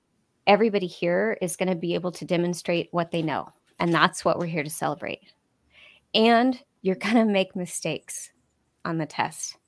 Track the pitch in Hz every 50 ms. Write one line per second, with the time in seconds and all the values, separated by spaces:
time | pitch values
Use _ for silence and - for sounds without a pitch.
0 | _ _ _ _ _ _ _ _ _ 190 202 196 226 233 196 196 190 180 - -
1 | 175 170 175 190 214 226 - - - - - - 185 185 185 170 175 170 175 175
2 | 175 180 - - 196 - 180 170 175 175 175 - - - 175 170 - - - 175
3 | 170 170 - 170 160 160 135 95 - - - _ _ _ _ - 180 170 165 151
4 | 160 185 - - - 180 - - 175 165 170 156 139 151 - - 147 147 151 -
5 | - - - - _ - _ _ _ _ _ _ _ _ _ - - - - _
6 | _ _ - 214 220 233 233 226 247 262 247 - - _ _ _ - 185 185 -
7 | - 202 226 226 220 214 202 190 190 185 - 190 180 160 - - - 165 143 -
8 | - - - - - - _ _ _ _ _ _ _ _ _ _ - 175 165 160
9 | 151 - - - 107 170 160 - - - - - _